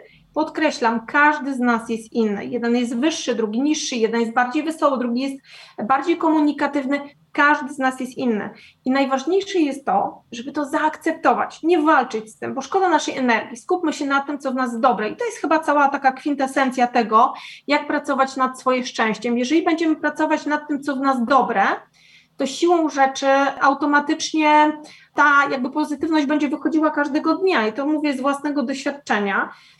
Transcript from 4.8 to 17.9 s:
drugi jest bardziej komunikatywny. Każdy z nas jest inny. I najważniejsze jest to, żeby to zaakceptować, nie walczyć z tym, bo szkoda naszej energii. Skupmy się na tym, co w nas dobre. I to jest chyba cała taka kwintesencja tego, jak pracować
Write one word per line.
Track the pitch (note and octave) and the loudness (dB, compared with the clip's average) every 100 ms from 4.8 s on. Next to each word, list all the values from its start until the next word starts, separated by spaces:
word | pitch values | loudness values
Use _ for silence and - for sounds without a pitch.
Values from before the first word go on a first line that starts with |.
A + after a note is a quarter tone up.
| D4+ C4 | 0 0
drugi | A#3+ A#3+ | -2 -2
jest | C#4 C4+ - - - - A3 | -4 -6 -16 -20 -20 -10 0
bardziej | C#4 D4+ E4+ | 0 2 0
komunikatywny. | D#4+ D#4 D4 - C#4+ C#4+ C4 C#4+ - - _ | 2 2 2 0 -2 -2 -2 -4 -6 -18 _
Każdy | - C#4+ D4 C4+ | 2 2 2 -2
z | C#4 | -2
nas | C4 C4 | -2 -2
jest | B3+ - | -8 -4
inny. | B3 G#3 - - - _ | -2 -2 -4 -12 -20 _
I | B3+ | -2
najważniejsze | C4+ C4 C4+ C4+ F#4+ F#4+ F#4 | 0 2 0 0 0 0 0
jest | D4 C4 - | 0 -2 -2
to, | F#3+ D4+ - _ | 0 -2 -6 _
żeby | A#3+ C4+ | -12 -8
to | D4+ | -6
zaakceptować, | C#4 D#4 D#4 D#4 D#4+ D#4+ D4+ G#3+ - - | -4 -2 -2 -2 -4 0 0 0 -2 -4
nie | D#4+ F4 | 0 2
walczyć | D4+ D4+ A#3+ A3 A3 | 4 2 2 -4 -8
z | - | -10
tym, | A#3 | -8
bo | A#3 | -8
szkoda | - F#4+ F#4 | -2 0 2
naszej | D4+ D#4 C#4 | 2 0 -2
energii. | B3 - - A#3 | 0 0 -2 -12
Skupmy | - F4+ E4 | -4 -2 0
się | C#4+ C#4 | -2 -2
na | C#4+ | -2
tym, | C#4 D4 | -2 -6
co | C#4 | -4
w | |
nas | B3+ B3+ A#3 | -4 -4 2
dobre. | B3+ A#3+ G#3+ | 2 2 -2
I | G3+ | -4
to | |
jest | A#4+ - | -6 -6
chyba | D4 D#4 | 0 0
cała | D#4+ D4 C#4 | 2 2 2
taka | C#4 C4 | 2 0
kwintesencja | C4 D4+ C#4 C4+ C#4 C4 B3+ A#3+ | 0 -4 -2 -2 0 0 2 0
tego, | B3 G#3+ A3 G3+ - - - - | 2 4 4 4 2 -14 -16 -2
jak | D4 | -2
pracować | D4 | 0